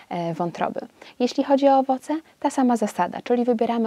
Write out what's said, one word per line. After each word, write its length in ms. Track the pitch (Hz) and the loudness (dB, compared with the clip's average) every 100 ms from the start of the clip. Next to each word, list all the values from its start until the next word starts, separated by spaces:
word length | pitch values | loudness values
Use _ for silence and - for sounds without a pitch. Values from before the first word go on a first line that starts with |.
| - | -10
e, 240 | 180 170 | -6 -4
wątroby. 460 | 165 170 - - - - _ - - | -4 -6 -4 -4 -4 -12 _ -14 -4
Jeśli 240 | 247 - | -2 0
chodzi 240 | 269 277 277 | 2 4 6
o 100 | 269 | 4
owoce, 360 | 269 262 - 311 - _ | 2 -2 -4 -8 -8 _
ta 100 | 285 | -4
sama 280 | - 247 233 | 0 2 2
zasada, 440 | 208 - 175 - | 0 -2 -4 -4
czyli 220 | - 240 240 | 0 0 2
wybieramy 320 | 226 233 233 | 0 0 0